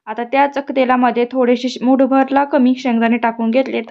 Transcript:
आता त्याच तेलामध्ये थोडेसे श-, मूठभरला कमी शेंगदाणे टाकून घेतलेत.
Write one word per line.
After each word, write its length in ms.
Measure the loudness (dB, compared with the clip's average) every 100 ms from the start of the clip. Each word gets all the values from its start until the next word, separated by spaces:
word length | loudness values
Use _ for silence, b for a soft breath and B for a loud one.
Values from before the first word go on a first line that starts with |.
| -14
आता 160 | -10
त्याच 340 | -4 0 0 -2 -4
तेलामध्ये 560 | -2 0 2 2 0 -2
थोडेसे 380 | 0 0 0 -2
श-, 140 | -4
मूठभरला 600 | 0 2 2 2 2 0
कमी 300 | 0 2 2 0
शेंगदाणे 400 | -2 0 0 0
टाकून 340 | -2 -2 -2
घेतलेत. 320 | 0 -2 -4 -8